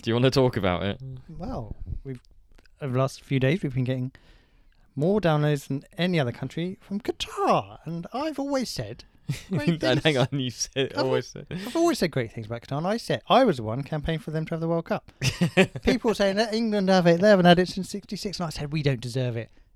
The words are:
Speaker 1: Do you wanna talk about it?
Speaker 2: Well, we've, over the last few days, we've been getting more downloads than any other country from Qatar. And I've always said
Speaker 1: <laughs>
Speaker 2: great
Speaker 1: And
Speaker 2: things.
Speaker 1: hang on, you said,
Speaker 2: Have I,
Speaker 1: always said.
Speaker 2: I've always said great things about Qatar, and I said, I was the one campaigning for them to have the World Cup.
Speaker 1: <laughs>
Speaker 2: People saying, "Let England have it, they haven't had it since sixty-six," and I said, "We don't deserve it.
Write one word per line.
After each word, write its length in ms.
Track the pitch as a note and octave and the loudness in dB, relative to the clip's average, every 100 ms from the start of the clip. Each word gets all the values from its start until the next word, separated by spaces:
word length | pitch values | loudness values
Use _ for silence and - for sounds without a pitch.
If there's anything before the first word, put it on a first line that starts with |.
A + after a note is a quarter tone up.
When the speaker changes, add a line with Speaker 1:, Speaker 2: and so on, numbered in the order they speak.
Speaker 1:
Do 80 | - | 0
you 40 | A#2 | 2
wanna 160 | C3 | 4
talk 240 | C#3 B2+ A#2 | 4 2 2
about 260 | F#2 F2 | 0 0
it? 160 | G2 - C3+ C3 - | -2 -6 -10 -14 -14
Speaker 2:
Well, 460 | D#3 G3+ A#3 B2 - - - | -12 -8 -8 -10 -10 -10 -10
we've, 180 | C#3 B2+ - - _ - _ _ | -10 -12 -16 -20 _ -20 _ _
over 120 | C#3+ | -2
the 60 | B2 | 0
last 220 | C3 - | 0 -4
few 180 | - C#3 | -2 2
days, 220 | C3+ F3+ | 2 2
we've 100 | D3 | -2
been 100 | B2+ | -2
getting 280 | B2+ C3 B2+ - - - _ _ _ _ _ C3 | -2 -2 -6 -10 -20 -20 _ _ _ _ _ -2
more 240 | E3 G#3 | 2 2
downloads 460 | F3 D3+ D3 D3 - | 2 4 2 0 -2
than 160 | C#3 - - | -8 -6 -2
any 220 | F3+ E3+ | 0 2
other 120 | B2 | 0
country 460 | A#2+ C3+ - F3 G3 | -4 -8 -6 -6 -8
from 180 | - G3+ | -8 -6
Qatar. 800 | - - - G4+ F#4+ F3 G2 A2 - | -6 -6 -8 -2 2 2 0 -10 -10
And 220 | E3+ E3+ | -10 -8
I've 260 | A#3+ D#4 C#4+ | -6 -4 -4
always 300 | C#4 C4+ A#3+ | -2 -2 -4
said 340 | - G#2 C3+ - _ - | -6 -10 -12 -18 _ -10
Speaker 1:
<laughs> 220 | C#3 - | -10 -6
Speaker 2:
great 180 | F#3+ G3 | -2 0
Speaker 1:
And 120 | D#3+ | 0
Speaker 2:
things. 220 | C3 D3 | 2 2
Speaker 1:
hang 140 | D#3+ C3+ | 2 2
on, 100 | C3 | 0
you 180 | C#3+ B2+ | -2 -4
said, 440 | - - C3+ C3 | -6 -4 -2 -2
Speaker 2:
Have 60 | - C3 | -2 0
I, 20 | |
Speaker 1:
always 200 | B2+ - | 0 -2
said. 180 | - - | -12 -10
Speaker 2:
I've 240 | E3+ G#3+ E4 | -10 -4 2
always 240 | E4+ A#3 | 2 2
said 120 | E3+ | 0
great 200 | C3+ A2+ | -2 -4
things 140 | - A2 | -8 -10
about 140 | A#2 | -10
Qatar, 160 | - C#3 | -6 -4
and 100 | F3 | -2
I 100 | A3+ | -4
said, 240 | - D3 - | -2 -4 4
I 140 | G#3 | 6
was 140 | C4 B2+ | 6 2
the 60 | |
one 200 | G#2+ A#2+ | -4 -6
campaigning 360 | C3+ D#3+ C#3 D#3+ | -4 -4 -2 -4
for 120 | - | -4
them 140 | D#3 D#3 | -6 -4
to 80 | D#3+ | -4
have 60 | |
the 60 | E3 | -2
World 180 | E3+ - | -2 -2
Cup. 260 | G3+ - _ C3+ - E3 | -6 -6 _ -4 0 2
Speaker 1:
<laughs> 360 | - F#3 C3+ | 4 4 2
Speaker 2:
People 300 | - B3+ A#3 F#3+ | 0 2 2 2
saying, 220 | G3 G3 | 2 2
"Let 160 | A3+ | 0
England 360 | A3 A3+ G#3 F#3 | 0 0 2 4
have 160 | F#3+ F3 | 6 6
it, 120 | E3+ | 6
they 60 | G#3 | 8
haven't 160 | G3 F3 | 8 8
had 140 | F3 | 4
it 80 | F3 | 0
since 220 | - F3 | -4 -8
sixty-six," 500 | G3+ - F#3+ G#3 E3 | -10 -10 -8 -8 -6
and 80 | E3 | -6
I 20 | |
said, 200 | - D3 | -6 -6
"We 100 | D#3 | -2
don't 180 | C#3+ B2 | 0 -2
deserve 340 | A#2+ B2 B2 A#2 | -4 -2 -2 -4
it. 160 | - - _ | -8 -16 _